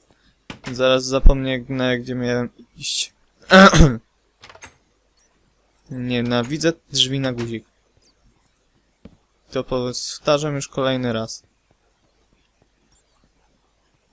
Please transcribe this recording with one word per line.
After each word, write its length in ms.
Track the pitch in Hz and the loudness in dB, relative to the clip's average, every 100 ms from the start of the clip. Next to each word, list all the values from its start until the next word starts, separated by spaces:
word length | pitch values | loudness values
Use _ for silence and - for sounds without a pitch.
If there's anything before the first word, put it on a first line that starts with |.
| _ _ _ _ - - - | _ _ _ _ -20 -18 -12
Zaraz 320 | 123 131 131 | -2 0 0
zapomnę, 540 | 127 135 - 139 131 131 123 135 127 123 | 0 6 6 6 0 -6 -6 -4 -2 -2
gdzie 160 | 127 | -4
miałem 360 | 127 123 123 120 - - - | -6 -4 -4 -4 -10 -20 -14
iść. 360 | 143 - - _ _ _ - | -8 -6 -8 _ _ _ 4
<clears throat> 560 | 185 196 151 156 117 _ _ _ _ - - - _ _ _ _ _ _ _ _ _ _ _ - | 8 8 8 6 4 _ _ _ _ -20 -20 -20 _ _ _ _ _ _ _ _ _ _ _ -16
Nienawidzę 840 | 131 123 123 120 120 120 151 156 165 - | -10 -6 -4 -2 -2 -2 -2 -2 -4 -6
drzwi 300 | 135 127 139 | -4 -2 -2
na 120 | 135 | -4
guzik. 320 | 120 117 113 - _ _ _ _ _ _ _ _ _ _ _ _ _ - _ _ _ _ | -6 -8 -8 -12 _ _ _ _ _ _ _ _ _ _ _ _ _ -20 _ _ _ _
To 140 | 135 | -8
powtarzam 880 | - 131 123 120 - - - 147 151 | -6 -6 -6 -8 -10 -8 -2 -2 -2
już 140 | 143 - | -8 -8
kolejny 440 | - 131 131 123 | -6 -4 -2 -4
raz. 300 | 110 113 - _ _ _ _ _ _ _ _ _ _ _ _ _ _ _ _ _ _ _ _ _ _ _ _ _ _ _ | -6 -8 -14 _ _ _ _ _ _ _ _ _ _ _ _ _ _ _ _ _ _ _ _ _ _ _ _ _ _ _